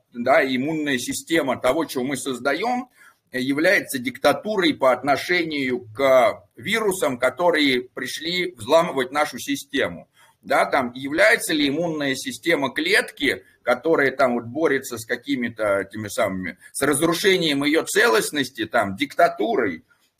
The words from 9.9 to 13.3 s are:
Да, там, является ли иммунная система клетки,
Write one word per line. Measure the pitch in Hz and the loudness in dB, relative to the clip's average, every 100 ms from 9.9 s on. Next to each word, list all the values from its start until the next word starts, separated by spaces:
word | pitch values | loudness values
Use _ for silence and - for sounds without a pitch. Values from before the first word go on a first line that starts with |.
| 82 - _ _ _ | -4 -18 _ _ _
Да, | 92 147 - | -2 0 2
там, | 147 120 | 0 -2
является | 127 139 160 214 233 - | -6 -6 2 4 4 0
ли | 156 143 | 0 0
иммунная | 147 170 156 139 131 | 0 -2 -2 -4 -4
система | 135 120 165 156 135 | -6 -6 -2 0 0
клетки, | 135 165 214 - - 127 | -2 0 0 0 -2 -2